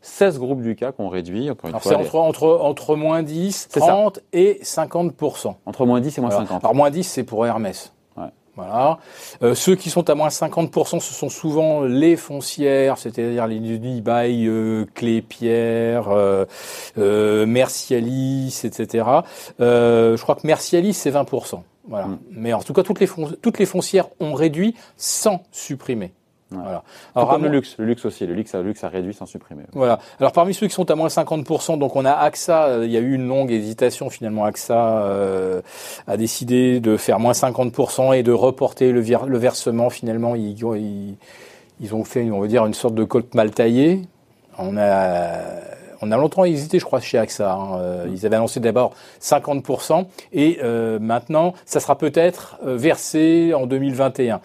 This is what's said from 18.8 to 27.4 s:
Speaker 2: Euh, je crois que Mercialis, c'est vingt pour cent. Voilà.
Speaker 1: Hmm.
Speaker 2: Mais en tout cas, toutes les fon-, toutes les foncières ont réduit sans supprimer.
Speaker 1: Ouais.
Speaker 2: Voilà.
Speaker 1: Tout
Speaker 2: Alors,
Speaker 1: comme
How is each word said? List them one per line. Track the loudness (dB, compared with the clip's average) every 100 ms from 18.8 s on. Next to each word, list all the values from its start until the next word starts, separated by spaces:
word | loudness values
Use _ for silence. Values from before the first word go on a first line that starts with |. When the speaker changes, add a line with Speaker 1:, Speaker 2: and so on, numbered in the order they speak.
| -4 -2 2 0 0 -14 -20 0
Speaker 2:
Euh, | 2 4 4 6 4 2
je |
crois | 0
que | -2 2
Mercialis, | 0 2 0 2 0
c'est | 0
vingt | 0 -2
pour | -4 -6
cent. | -14 -14 _ -10
Voilà. | -8 -6
Speaker 1:
Hmm. | -8 -12
Speaker 2:
Mais | -8 -4
en | -4
tout | 0
cas, | 0
toutes | 0 0
les | 0
fon-, | -2 -10 -4
toutes | -4 0
les | 0
foncières | 0 0 0 0 _
ont | -6
réduit | 0 0 2 -2 -2 -12 _
sans | -6 0 0 -2 -8
supprimer. | -18 -12 -10 -6 -6 -6 _ _ _ _
Speaker 1:
Ouais. | -12
Speaker 2:
Voilà. | -10 -10 -12 -20 -6
Speaker 1:
Tout | 0
Speaker 2:
Alors, | 2
Speaker 1:
comme | 2